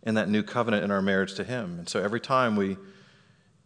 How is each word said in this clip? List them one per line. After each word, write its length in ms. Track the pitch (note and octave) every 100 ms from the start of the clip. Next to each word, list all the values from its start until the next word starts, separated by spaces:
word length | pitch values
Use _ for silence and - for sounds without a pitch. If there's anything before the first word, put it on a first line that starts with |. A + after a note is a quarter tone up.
in 100 | -
that 140 | A2 F#2+
new 160 | G#2+
covenant 400 | G#2 B2 A#2 G#2
in 80 | G2+
our 100 | G2
marriage 320 | F#2+ F#2+ F#2+
to 100 | -
him. 360 | G2+ B2 F#2+ F2
And 80 | E2+
so 120 | G#2+
every 200 | G2+ A#2
time 340 | - C3 B2
we 220 | G#2+ G2 F#2+ - - - - _ _ _ _